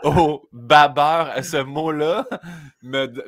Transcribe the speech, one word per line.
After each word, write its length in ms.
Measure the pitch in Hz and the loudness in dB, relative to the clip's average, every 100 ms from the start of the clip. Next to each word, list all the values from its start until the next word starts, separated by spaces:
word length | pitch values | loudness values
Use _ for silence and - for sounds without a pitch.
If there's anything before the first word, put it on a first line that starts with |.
au 440 | 147 147 156 147 _ | 0 2 2 0 _
babeur, 880 | 120 117 147 147 139 147 165 151 117 | -8 4 6 6 4 0 0 -2 -4
ce 140 | 135 156 | -4 -4
mot-là, 680 | 135 143 160 151 151 208 - 190 170 170 143 _ | -4 -4 -4 -2 -2 -2 -4 -10 -14 -20 -20 _
me, 260 | 127 135 131 123 | -8 -6 -6 -8